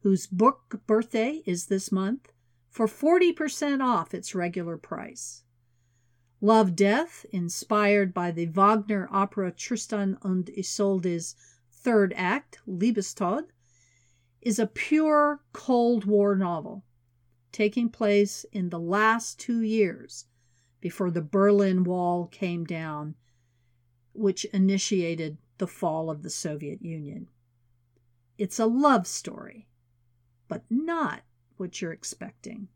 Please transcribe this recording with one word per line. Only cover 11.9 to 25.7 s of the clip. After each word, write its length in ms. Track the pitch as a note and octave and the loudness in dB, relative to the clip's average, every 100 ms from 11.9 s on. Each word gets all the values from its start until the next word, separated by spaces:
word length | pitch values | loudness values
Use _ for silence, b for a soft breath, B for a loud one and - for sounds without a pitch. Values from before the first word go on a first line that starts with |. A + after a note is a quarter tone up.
| A3+ F#3+ - | 4 4 0
act, 440 | F3+ C4 - - - | -2 -2 -6 -18 -10
Liebestod, 760 | F3+ A3 G#3+ F#3+ - F3+ A#3+ E4 _ _ _ _ _ _ _ _ _ | 0 0 0 -4 -4 -2 -2 -6 _ _ _ _ _ _ _ _ _
is 180 | A#3+ G#3+ | -2 0
a 80 | G#3+ | -2
pure 720 | - - D#4 D#4 D4+ D4 D4 _ | -2 0 2 4 4 4 0 _
Cold 500 | - - A#3+ A#3 A#3+ | -12 0 4 4 2
War 320 | G3+ G#3 G3+ G3 | 4 4 4 2
novel, 480 | F#3 E3+ - G3 _ _ _ _ _ _ _ | 0 -2 -6 -14 _ _ _ _ _ _ _
taking 340 | - G#3 A3+ A#3 | -2 0 2 -2
place 580 | - G#3+ G3+ G3+ - - | 0 2 4 4 -2 -10
in 180 | G#3 F3 | -6 -4
the 80 | E3+ | -4
last 600 | E3+ G3 A3 A3+ - - | -2 2 4 2 -4 -12
two 220 | - A#3 | -4 -2
years 640 | A3 A3 F#3+ D3 - - - _ _ _ _ _ | 0 2 2 0 -16 -20 -20 _ _ _ _ _
before 300 | F3 - F#3 | -10 -4 -2
the 100 | E3+ | -2
Berlin 640 | D3+ G3 G3+ G3+ G3 F#3 F3+ | -2 2 4 6 4 2 0
Wall 420 | F3+ F3 F3 E3+ | 0 0 -2 -4
came 380 | - F#3 F3 D#3+ | -6 -6 -4 -6
down, 500 | E3 D#3+ D3+ D3+ - _ _ _ _ _ _ _ _ _ | -6 -6 -8 -10 -12 _ _ _ _ _ _ _ _ _
which 320 | - G3+ F#3+ - | -2 0 0 -2
initiated 920 | G3 F#3+ G3 - F#3+ E3+ E3 D#3 D3+ _ _ | 2 4 4 0 0 0 -4 -6 -8 _ _
the 80 | |
fall 420 | F3 | -10